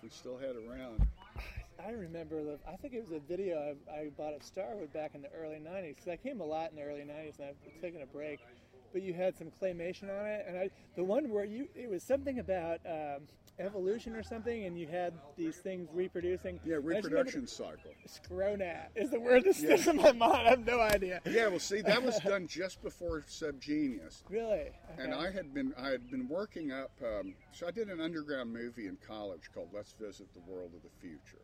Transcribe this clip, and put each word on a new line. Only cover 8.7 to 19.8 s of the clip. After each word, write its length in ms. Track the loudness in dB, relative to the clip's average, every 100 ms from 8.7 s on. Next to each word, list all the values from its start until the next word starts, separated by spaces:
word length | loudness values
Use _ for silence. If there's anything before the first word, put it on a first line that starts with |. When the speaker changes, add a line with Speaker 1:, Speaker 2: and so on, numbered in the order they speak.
| -20 -6
Speaker 2:
But 100 | -4
you 100 | -2
had 240 | 0 0 0
some 140 | -10
claymation 540 | -4 -4 -2 -6 -6
on 200 | -6 -6 -4
it, 180 | -4 -4
and 100 | -2
I, 140 | -2 -4 -12
the 80 | -2
one 280 | 2 4 4
where 140 | 0
you, 240 | 0 -4 -8
it 160 | -8 -6
was 140 | -6
something 340 | 0 0 2 -4
about, 400 | 0 0 0 -4 -4
um, 400 | -6 -4 -6 -10 -20 -20 -8
evolution 560 | -6 -2 0 0 -4 -10
or 60 |
something, 420 | -8 -6 -4 -4
and 140 | -4 -6
you 80 | -4
had 280 | -2 -2 -4 -14 -4
these 200 | -4 -4
things 300 | -6 -6 -6
reproducing. 680 | -2 -2 -2 -2 -2 -4 -6
Speaker 1:
Yeah, 100 | -2
Speaker 2:
I 40 | 0
just 80 | 2
remember 220 | 0 2
Speaker 1:
reproduction 380 | 2 2 0 -6
cycle. 420 | -8 -8 -10 -16 -20 -18
Speaker 2:
Scronat 800 | -18 -8 -2 0 0 -2 -4 -8 -2
is 140 | 0
the 80 | 0
word 240 | 8 10
that 100 | 10
sticks 320 | 6 8 8